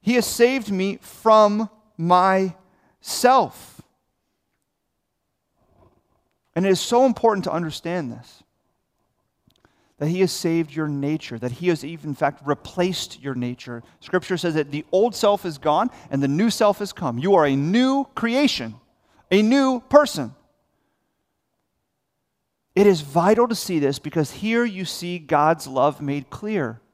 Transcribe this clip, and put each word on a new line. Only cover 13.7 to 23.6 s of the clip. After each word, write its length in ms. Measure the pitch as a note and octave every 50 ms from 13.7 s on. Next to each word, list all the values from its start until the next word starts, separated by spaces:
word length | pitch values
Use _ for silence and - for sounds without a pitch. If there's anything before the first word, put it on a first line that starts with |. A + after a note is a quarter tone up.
| A#2+ A#2 - _ _ _
Scripture 380 | - - - F#3 - - F#3+
says 160 | E3 - E3+ D3+
that 180 | D#3 D3 C#3+
the 140 | C#3+ D3+ D#3 _ -
old 220 | F#3 A3 A#3+ -
self 300 | - - G3+ G3+ G3 -
is 120 | F3+ D3+
gone 320 | C#3 - D#3 D3+ F3 A3 B3 - - - -
and 140 | - C#3 C#3
the 60 | C3+
new 200 | C#3+ D#3+ A3 A#3
self 300 | - - A3 G#3 G3 -
has 140 | G#3 F#3+ -
come. 240 | - F3+ C3+ A#2
You 180 | A#2+ D3 G3 G3+
are 100 | F3 D3+
a 120 | C#3+ C3+
new 480 | C#3 C#3+ D#3+ G3 A#3+ B3+ C4 C4+ C#4 C4+ - _
creation, 600 | - A3+ A#3 A#3 C4+ D4 C4 - - B2 A2+ A2 - _ _ _ _ _ _ _ _ _ _
a 100 | F3+ G3+
new 400 | G#3+ A3 C4 C#4 C4+ C4 B3+ A#3+
person. 520 | - _ - D4 D4 - - F3 B2+ A2 - _ _ _ _ _ _ _ _ _ _ _ _ _ _ _ _ _ _ _ _ _ _ _ _ _ _ _ _ _ _ _ _ _ _ _ _ _ _ _ _ _ _ _ _ _ _ _ _
It 140 | F#3 G3+
is 140 | G#3 F#3+ D#3
vital 480 | D3 C#3 C#3 E3+ E3 G3 A3 A3+ A#3+ A#3
to 60 | A3+
see 240 | -